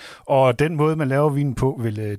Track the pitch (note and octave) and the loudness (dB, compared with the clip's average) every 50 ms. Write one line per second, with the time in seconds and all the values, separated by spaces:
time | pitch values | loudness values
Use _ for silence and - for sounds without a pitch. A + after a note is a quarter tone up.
0 | - - - - - - C#3 C3+ C3+ B2+ A#2 - D3 D#3+ E3+ D3 D3+ D#3 D#3+ D#3+ | -20 -20 -20 -14 -4 0 2 4 4 4 4 2 0 0 2 0 0 0 0 0
1 | D3+ C3 C3+ C#3 D3 D#3 C#3 C#3+ C#3+ C#3 A#2 - B2+ C3 D3+ C#3 A2+ A2+ G#2+ A2 | 0 0 0 2 2 2 2 0 -2 -2 -2 0 -2 -2 -2 -2 -4 -4 -4 -4
2 | G#2+ G#2 G2+ | -6 -6 -8